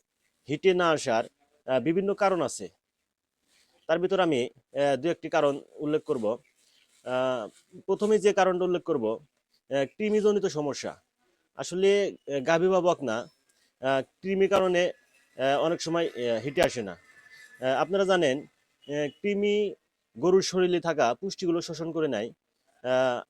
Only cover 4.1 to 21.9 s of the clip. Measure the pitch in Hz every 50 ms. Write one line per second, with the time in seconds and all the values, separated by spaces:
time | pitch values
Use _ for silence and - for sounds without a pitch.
4.1 | 190 190 185 165 147 120 123 - _ _ _ _ - 135 143 143 139 127 131 170
5.1 | 165 - - 156 - 160 147 143 139 143 - - - 104 151 151 151 156 - -
6.1 | 147 127 107 104 120 - _ _ _ _ _ _ _ _ _ _ _ _ - 123
7.1 | 127 127 131 131 127 120 107 92 - _ _ _ - 180 - - 190 - 208 208
8.1 | 214 208 175 208 196 196 185 185 180 180 185 185 175 170 - - 160 135 110 107
9.1 | 113 - - _ _ _ _ _ _ _ _ - 131 139 139 127 _ - 214 208
10.1 | 208 214 196 214 202 202 190 185 135 151 147 143 123 - - 95 69 - _ _
11.1 | _ _ _ _ _ _ _ _ - - 135 - 175 185 190 196 202 202 196 160
12.1 | 95 - - - 139 139 127 156 165 165 175 185 190 185 170 175 165 - 143 117
13.1 | 107 117 107 - _ _ _ _ _ _ _ _ _ - 127 135 135 135 127 _
14.1 | _ _ - 190 196 190 196 190 202 190 190 185 180 175 180 170 - _ _ _
15.1 | _ _ _ _ _ - 131 135 139 135 139 165 170 - - 165 165 170 170 147
16.1 | - 117 123 120 117 110 110 143 135 175 160 135 - 123 107 95 85 - _ _
17.1 | - - - - - - - - - - 123 131 135 123 156 156 190 196 196 185
18.1 | 190 180 165 135 127 151 151 - _ _ _ _ _ _ _ 139 143 147 147 143
19.1 | - _ - 202 202 202 202 208 208 208 208 196 - _ _ _ _ _ _ _
20.1 | - 113 135 180 185 190 - - 175 185 185 180 180 175 165 165 156 147 131 117
21.1 | 123 - 190 196 - - 190 170 165 170 165 - 160 143 165 165